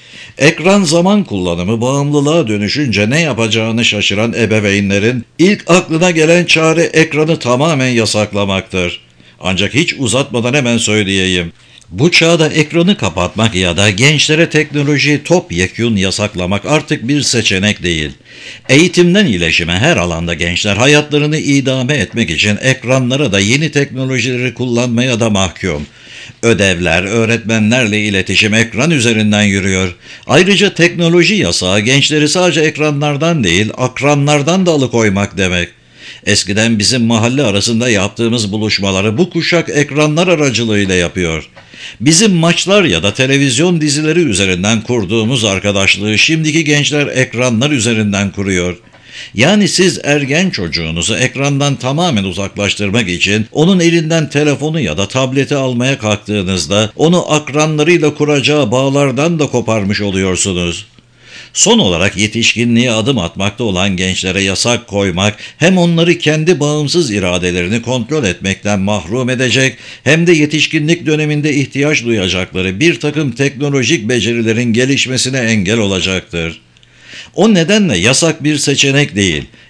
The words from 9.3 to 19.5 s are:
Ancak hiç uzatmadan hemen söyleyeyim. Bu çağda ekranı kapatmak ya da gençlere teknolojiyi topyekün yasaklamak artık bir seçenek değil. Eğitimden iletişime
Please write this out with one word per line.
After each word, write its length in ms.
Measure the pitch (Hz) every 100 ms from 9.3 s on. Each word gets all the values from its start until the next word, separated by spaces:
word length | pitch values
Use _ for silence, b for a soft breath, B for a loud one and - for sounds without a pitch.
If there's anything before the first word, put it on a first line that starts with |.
| b
Ancak 340 | 90 92 98
hiç 220 | 127 170 95
uzatmadan 560 | 123 123 139 123 120
hemen 240 | 147 120 117
söyleyeyim. 760 | - 107 98 95 92 90 85 - B B B
Bu 220 | 92 165
çağda 380 | 170 165 170 151
ekranı 480 | - 147 160 175 202
kapatmak 580 | 98 85 90 98 113 90
ya 220 | 90 85
da 120 | 104
gençlere 600 | 98 139 151 - 156 165
teknolojiyi 720 | 151 147 143 143 143 143 147
topyekün 720 | 147 175 - 85 92 - 117 101
yasaklamak 680 | 95 - 104 92 87 101 -
artık 420 | 156 - 151 117
bir 140 | 147
seçenek 600 | 120 117 - 95 104 95
değil. 260 | 87 82 73 - B B B B -
Eğitimden 560 | 135 175 175 175 196 185
iletişime 480 | 90 82